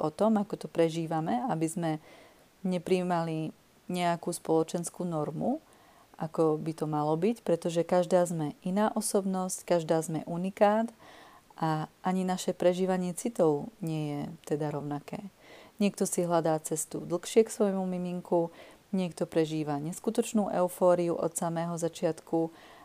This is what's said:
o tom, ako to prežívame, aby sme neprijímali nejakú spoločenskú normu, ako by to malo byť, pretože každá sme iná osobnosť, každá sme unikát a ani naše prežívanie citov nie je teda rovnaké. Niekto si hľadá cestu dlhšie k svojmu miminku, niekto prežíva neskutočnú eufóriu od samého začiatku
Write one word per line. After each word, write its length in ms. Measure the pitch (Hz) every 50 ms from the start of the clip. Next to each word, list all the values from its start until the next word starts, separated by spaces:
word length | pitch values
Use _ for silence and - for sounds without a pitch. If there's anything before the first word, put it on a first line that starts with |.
o 80 | - 151
tom, 320 | - - 202 226 220 202
ako 240 | 202 - - - -
to 20 |
prežívame, 800 | - - 165 165 165 156 170 160 156 165 156 156 - 226 247 240
aby 240 | 240 165 160 165 156
sme 220 | - 180 165 160 156 156 - - - - - - - _ _ _ _ _ -
neprijímali 880 | 185 180 175 175 185 185 180 180 180 175 165 165 165 160 156 156 - - _ _ _ _ _ _
nejakú 480 | - 180 180 175 170 170 165 - 185 175
spoločenskú 720 | - - - 160 160 160 - - 170 165 - - - 180
normu, 560 | 175 165 151 147 143 160 156 156 220 277 320 _ _ - _ - - _ - - _ -
ako 400 | - 165 156 - 170 160 156 156
by 160 | 156 156 160 156
to 160 | - 156 156
malo 240 | 151 147 151 151 160
byť, 320 | 160 185 226 233 - -
pretože 400 | - 170 165 - 175 165 170 165
každá 400 | - 185 180 175 165 185 175 175
sme 320 | 170 175 160 151 147 - - -
iná 240 | 180 185 208 214 - -
osobnosť, 680 | 220 - - - 202 190 190 190 185 185 185 - - -
každá 380 | - 175 170 160 165 165 160
sme 240 | 160 165 160 147 -
unikát 640 | - 170 175 180 190 - - 208 202 214 226 233 233 - _ - - - - - - - - _ _ - -
a 240 | 160 160 156 156 160 - _ _
ani 240 | - 185 185 185 185
naše 320 | 185 185 - - 185 175
prežívanie 560 | - 180 180 180 180 190 185 185 185 180 180 175
citov 560 | - - 240 - - 175 156 147 143 - - - - 180
nie 160 | 160 160 156 151 147
je 120 | 147 143 151 165 165 - - -
teda 240 | 156 147 156 147 147
rovnaké. 480 | 143 143 147 147 143 - - - - 202 190 _ _ - - - - - - _
Niekto 320 | - 208 196 - - 196 185
si 160 | - 180 175
hľadá 320 | 170 175 165 156 165 156 156 -
cestu 400 | - 160 156 - - - 147 156
dlhšie 400 | 156 170 180 - - - 226 226
k 80 | 226 -
svojmu 320 | - 208 196 190 190 185
miminku, 640 | 185 180 180 180 180 180 180 - - 180 170 170 165 - - - - - - _ -
niekto 400 | 196 190 185 170 - - 170 -
prežíva 480 | - 165 160 151 156 156 147 147 147
neskutočnú 720 | 143 147 165 185 - - 226 220 247 226 - - 214 196 -
eufóriu 640 | - 180 180 180 - - 185 180 175 175 175 170 165
od 240 | - - 160 -
samého 400 | - 180 170 165 165 170 170 170
začiatku 720 | 165 170 160 165 - 180 160 160 - - - 170 165 165 165 - - - - - -